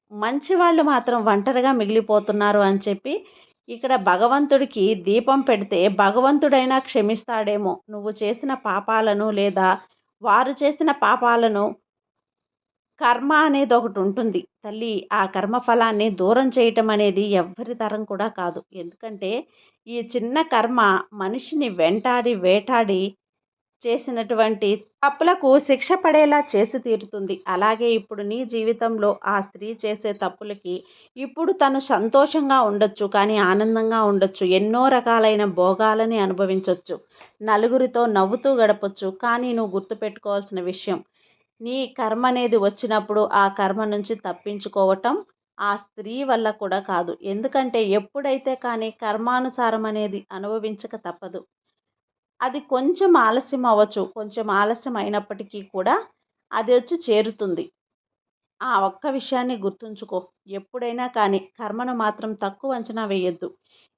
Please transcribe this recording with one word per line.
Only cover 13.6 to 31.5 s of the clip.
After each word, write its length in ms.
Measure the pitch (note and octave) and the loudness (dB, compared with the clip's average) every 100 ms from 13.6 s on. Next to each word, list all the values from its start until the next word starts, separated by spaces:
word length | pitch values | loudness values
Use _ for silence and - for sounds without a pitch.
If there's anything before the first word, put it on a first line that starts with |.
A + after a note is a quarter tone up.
| C4 | 4
ఒకటి 260 | A#3+ A3+ G3 | 4 2 -2
ఉంటుంది 400 | F#3+ G3 A3+ F3+ - _ | -2 0 -2 -2 -6 _
తల్లి, 300 | G#3 A3 A#3 G#3 - | -14 -8 -6 -6 -2
ఆ 120 | F#3 F#3+ | -2 0
కర్మ 320 | F#3+ G3 A#3+ | -2 -2 -2
ఫలాన్ని 520 | B3 A#3 A3+ G#3 A3 | 2 2 2 2 0
దూరం 380 | F#3 F#3 A#3 C4 | 0 2 4 2
చేయటం 400 | B3+ A#3 A3+ A3 | 2 2 2 2
అనేది 320 | G#3 G#3 F#3+ | 2 2 2
ఎవ్వరి 540 | G#3 G3 F3 F#3+ A3+ A#3+ | 0 0 -2 -6 -10 -6
తరం 280 | A3 G#3+ | -6 -6
కూడా 240 | G#3+ G3 G#3+ | -6 -6 -6
కాదు. 360 | G3+ F3 E3+ - | -4 -6 -8 -14
ఎందుకంటే 580 | F#3+ E3+ - A3+ G3+ F#3+ A#3 - _ _ _ - | -16 -16 -14 -16 -10 -6 -6 -8 _ _ _ -12
ఈ 100 | A#3+ A#3 B3 | -10 -6 -6
చిన్న 260 | A3+ C#4+ | -2 -2
కర్మ 380 | D#4+ A#3 A3+ B3 G#3 F#3+ - | 0 0 0 2 2 2 -2
మనిషిని 560 | G#3+ F#3+ A#3+ - D#4 B3+ | -8 -6 -6 -6 -4 -4
వెంటాడి 640 | F3+ E3 G#3 B3 B3 A#3+ G#3+ | 0 2 2 0 0 0 0
వేటాడి 680 | F3+ G3+ G3+ A#3+ G#3+ F#3+ G3 - _ _ _ _ _ _ | 2 2 2 0 2 0 -2 -8 _ _ _ _ _ _
చేసినటువంటి 840 | A#3+ A#3 - A#3 G#3+ A3+ A3 G#3 A#3+ G#3+ - - C#4 | -4 -4 -4 -6 -2 0 0 2 0 -2 -6 -2 -2
తప్పులకు 540 | C#4 E4 F4 C4+ C#4 | 2 2 2 6 4
శిక్ష 280 | C#4+ C4 - | 4 0 2
పడేలా 460 | F#4 F4 D4+ D4+ D4 D4 G3+ | 2 4 6 6 4 2 0
చేసి 240 | A3+ C4 | 0 -2
తీరుతుంది. 640 | A#3+ A3 G#3 G#3 G3 F#3+ - | -2 -4 -4 -8 -6 -8 -4
అలాగే 420 | F#3 G#3 A3 A#3 | 0 0 0 0
ఇప్పుడు 320 | A3+ G3+ G#3 | 0 -2 -10
నీ 240 | G3+ A3+ A#3+ | -8 -6 -6
జీవితంలో 640 | A#3 A3 A#3 A#3 A3+ G#3 - - | -4 -2 -2 -2 0 0 0 -2
ఆ 160 | G3+ | -2
స్త్రీ 360 | G3 F#3 G#3+ A3+ G#3+ | -4 -12 -14 -8 -6
చేసే 280 | G#3 G#3+ | -4 -6
తప్పులకి 720 | G3+ F#3 - G#3 G3+ F3+ F3+ - _ _ - | -4 -6 -8 -14 -12 -8 -10 -10 _ _ -12
ఇప్పుడు 340 | C4 D4+ E4+ | -12 -4 -2